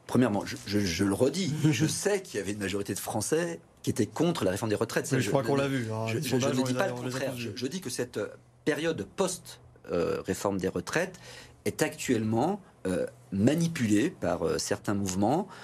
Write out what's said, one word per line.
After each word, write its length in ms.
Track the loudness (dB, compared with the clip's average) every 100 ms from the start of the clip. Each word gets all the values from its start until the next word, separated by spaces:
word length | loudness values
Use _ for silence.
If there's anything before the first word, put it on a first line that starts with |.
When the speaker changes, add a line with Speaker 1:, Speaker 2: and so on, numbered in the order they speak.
| -2
Speaker 1:
premièrement, 360 | 4 4 2 -4
je, 120 | -8 -2
je, 140 | 0
je 240 | 0 2 2
le 100 | 4
redis, 380 | 2 2 -2 2
Speaker 2:
<laughs> 80 | 2
Speaker 1:
je 160 | 4 2
sais 340 | 0 0 0
qu'il 200 | -2 -6
y 20 |
avait 100 | -4
une 60 | -4
majorité 360 | -2 -2 -4 -4
de 40 |
Français 600 | -4 -4 0 0 0 -6 -12 -10 -4
qui 60 |
était 160 | 0 0
contre 380 | 2 2 2 2
la 60 |
réforme 200 | 0 0
des 40 | 0
retraites. 300 | 0 -2 0
Ça, 80 | 0
Speaker 2:
Oui, 80 |
je 40 | 2
Speaker 1:
je 40 |
Speaker 2:
crois 140 | 2 2
qu'on 100 | 2
Speaker 1:
ne, 40 |
Speaker 2:
l'a 60 | 2
vu, 180 | 0 -2
hein, 140 | -2 -2
Speaker 1:
je, 60 | -2
Speaker 2:
les 60 |
Speaker 1:
je, 20 | 0
je 40 |
Speaker 2:
sondages, 260 | 2 2 2
Speaker 1:
ne 40 |
Speaker 2:
on 20 | 0
Speaker 1:
dis 80 |
Speaker 2:
les 60 | 2
Speaker 1:
pas 60 | 0
Speaker 2:
a, 20 |
Speaker 1:
le 60 | -2
Speaker 2:
on 80 |
les 60 | -4
a 20 |
Speaker 1:
contraire. 200 | -4 -4
Speaker 2:
tous 60 | -4
Speaker 1:
Je, 80 | -8
Speaker 2:
vus. 40 | -6
Speaker 1:
je 100 | -6
dis 120 | -6
que 100 | -6
cette, 260 | -4 -4 -4
euh, 100 | -6 -8 -20 _ -2
période 420 | 0 0 -2 -4 0
post, 460 | -2 -2 -12 -20 -20 -18 -4
euh, 280 | 0 0 0 -2
réforme 320 | -2 0 0
des 100 | -2
retraites 460 | -2 -2 -2 -2 -6 -18 -18 -20 -8 -6
est 160 | 0
actuellement... 800 | -2 -2 0 0 2 2 2 -2 -8 -10 -4
Euh, 200 | -2 -2 -8 -6
manipulée 760 | 2 4 4 0 0 4 4 2
par, 340 | 0 -2 0 0
euh, 100 | 0
certains 380 | -2 -4 -2 -2
mouvements, 540 | 0 2 2 2 0 -8